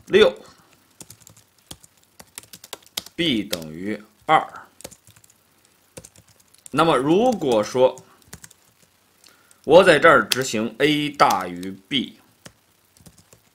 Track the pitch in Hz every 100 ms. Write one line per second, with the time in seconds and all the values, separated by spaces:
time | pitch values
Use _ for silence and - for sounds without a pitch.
0 | - 180 190 - - _ _ _ _ _
1 | - - - _ _ _ _ - _ _
2 | _ _ - - - - - - _ -
3 | - - 170 113 95 90 78 80 98 107
4 | - _ - 156 - - - _ - -
5 | _ _ _ _ _ _ _ _ _ -
6 | - - _ _ _ _ - 139 165 139
7 | 143 180 254 220 143 110 104 131 127 -
8 | - _ _ - - _ _ _ _ _
9 | _ _ _ _ _ _ - 160 185 151
10 | 165 135 101 120 127 107 117 - 147 147
11 | 147 - 139 98 92 87 95 98 _ 190
12 | - - _ _ - _ _ _ _ _
13 | - _ _ _ _